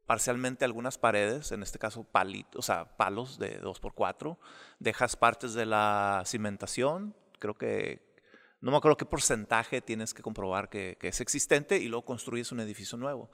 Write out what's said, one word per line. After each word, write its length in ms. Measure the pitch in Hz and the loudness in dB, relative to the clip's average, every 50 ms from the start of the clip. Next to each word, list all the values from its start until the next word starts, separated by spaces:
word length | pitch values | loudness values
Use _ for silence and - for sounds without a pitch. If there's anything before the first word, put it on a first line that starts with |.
| _ | _
parcialmente 580 | - 117 107 - 131 123 123 127 127 131 - 135 | 0 0 2 2 0 0 0 -2 -4 0 0 0
algunas 340 | 123 110 113 120 131 - - | 0 0 -2 -4 -6 -4 2
paredes, 540 | - 117 104 104 101 104 120 151 147 - | 2 4 4 4 4 4 2 -2 -4 -6
en 100 | - 104 | -6 -6
este 180 | 98 - - - | -8 -8 -6 -6
caso 280 | - 107 107 117 107 - | -6 -6 -6 -8 -12 0
palit-, 460 | - 101 92 98 98 101 104 - - | 2 2 2 2 -2 -8 -12 -12 -10
o 60 | - | -8
sea, 340 | 117 - 101 85 - - - | -2 -2 -2 -2 -2 -6 -2
palos 420 | - 104 95 101 110 127 131 135 - | 0 0 0 0 -2 -6 -8 -8 -8
de 180 | 104 101 104 98 | -8 -6 -6 -8
dos 240 | - 95 95 - | -8 -10 -8 -8
por 120 | - 104 - | -10 -12 -2
cuatro, 460 | - 104 92 - - 135 151 170 - - - - - - - - _ | -2 0 0 0 -4 -8 -10 -10 -10 -16 -20 -20 -20 -20 -20 -20 _
dejas 380 | - 117 110 - 127 117 - - | -2 -2 2 2 0 0 2 4
partes 360 | 120 117 117 - - 123 110 | 4 4 4 4 -4 -4 -2
de 120 | 117 113 | -2 0
la 580 | 110 110 107 107 104 104 104 101 101 101 95 90 | 2 4 4 6 6 4 4 2 2 2 0 -2
cimentación, 880 | - - 110 107 104 101 - 101 - - - 123 143 160 185 208 208 208 - _ _ - _ | -2 -4 -2 -2 -4 -4 -6 -8 -6 -2 0 2 2 2 0 -4 -8 -12 -14 _ _ -14 _
creo 180 | - 104 107 - | -6 -6 -6 -4
que, 580 | 120 117 107 101 101 - - - - _ _ _ _ _ - - - _ _ _ | -4 -2 -2 -2 -2 -4 -6 -8 -14 _ _ _ _ _ -20 -20 -20 _ _ _
no 100 | - 123 | -2 2
me 60 | 139 147 | 2 6
acuerdo 180 | - 156 147 | 8 6 6
qué 100 | - - | 6 2
porcentaje 760 | - - 147 - - 131 110 104 - 117 113 113 - 135 127 | -2 -2 0 2 2 2 0 0 0 0 0 0 0 -4 -4
tienes 320 | - - 117 110 110 - - | -4 -4 -6 -6 -6 -8 -8
que 100 | - - | -8 -10
comprobar 460 | 117 107 - 98 95 92 98 101 - | -8 -6 -4 -2 -2 0 -2 -2 -4
que, 260 | - 104 95 92 - - | -6 -8 -8 -8 -8 -6
que 120 | - 90 | -6 -4
es 100 | - - | -4 -4
existente, 580 | 123 - - 143 - - 160 143 147 - 196 185 | -2 -2 -2 -2 4 4 4 4 6 2 2 2
y 100 | 135 117 | 2 0
luego 160 | 113 120 - | -4 -4 -4
construyes 480 | - 127 113 - - 117 120 120 - 127 | -6 -8 -8 -6 -4 -4 -4 -4 -4 -4
un 80 | 120 | -4
edificio 360 | 110 107 104 107 98 - - 120 | -4 -6 -6 -8 -10 -10 -8 -6
nuevo. 320 | 127 139 143 120 110 - | -6 -6 -6 -6 -10 -14